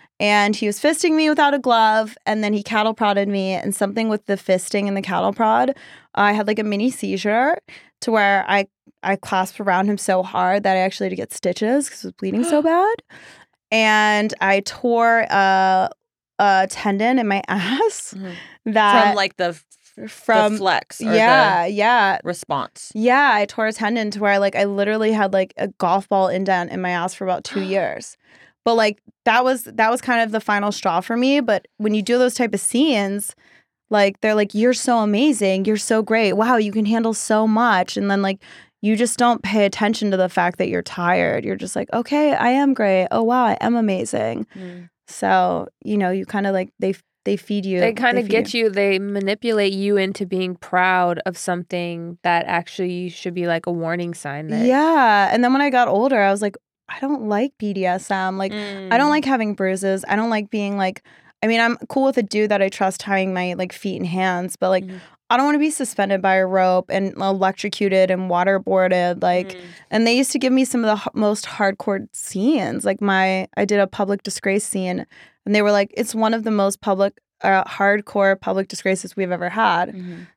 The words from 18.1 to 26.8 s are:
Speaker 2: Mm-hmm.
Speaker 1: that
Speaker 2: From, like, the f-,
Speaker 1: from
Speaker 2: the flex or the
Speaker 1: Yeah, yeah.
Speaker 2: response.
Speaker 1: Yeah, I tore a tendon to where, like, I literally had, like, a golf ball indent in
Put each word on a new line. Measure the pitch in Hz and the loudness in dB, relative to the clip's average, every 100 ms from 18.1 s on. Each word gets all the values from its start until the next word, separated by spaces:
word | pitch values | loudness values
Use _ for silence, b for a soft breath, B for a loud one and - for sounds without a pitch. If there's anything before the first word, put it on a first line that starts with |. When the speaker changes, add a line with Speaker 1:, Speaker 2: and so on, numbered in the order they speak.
| 190 | -14
Speaker 2:
Mm-hmm. | 190 175 - - 226 | -14 -14 -18 -10 -2
Speaker 1:
that | 214 208 202 208 | 2 4 6 4
Speaker 2:
From, | 202 | 2
like, | 190 - | -2 -2
the | 175 | -4
f-, | 156 _ _ _ - 220 | -6 _ _ _ -18 -18
Speaker 1:
from | - - 220 214 | -6 2 4 4
Speaker 2:
the | 214 | 2
flex | 190 156 - - | 0 0 -2 -6
or | 220 | 0
the | 220 | 4
Speaker 1:
Yeah, | 226 262 214 180 170 | 6 6 6 2 0
yeah. | 202 214 240 196 185 | 0 2 4 2 0
Speaker 2:
response. | - 175 - 139 - - - 214 | -4 -8 -6 -6 -6 -12 -12 -2
Speaker 1:
Yeah, | 233 262 285 | 2 4 4
I | 208 202 | 2 0
tore | - 220 | -2 -4
a | |
tendon | 214 214 233 214 | -2 -2 -2 -4
to | 202 | 0
where, | 208 202 | 2 2
like, | 196 - | 2 0
I | 202 | 0
literally | 202 202 220 220 | 0 0 0 2
had, | 220 196 | 2 2
like, | 190 190 - | 0 -2 -4
a | 196 | -8
golf | - 180 190 196 | -2 0 0 0
ball | 196 190 | 0 2
indent | 185 196 180 175 | 0 0 -2 -2
in | 185 | -6